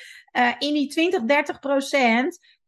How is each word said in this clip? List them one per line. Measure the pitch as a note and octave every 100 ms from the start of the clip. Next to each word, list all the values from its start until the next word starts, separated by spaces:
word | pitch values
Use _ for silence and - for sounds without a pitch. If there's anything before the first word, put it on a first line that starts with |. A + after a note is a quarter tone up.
| - - -
Eh, | - B3 A#3+
in | C#4+
die | D4 C#4
twintig, | - E4 F#4
dertig | A3+ C#4+ D4 -
procent, | C4+ C#4 C#4 C#4 B3 A3+ C#4 - _ _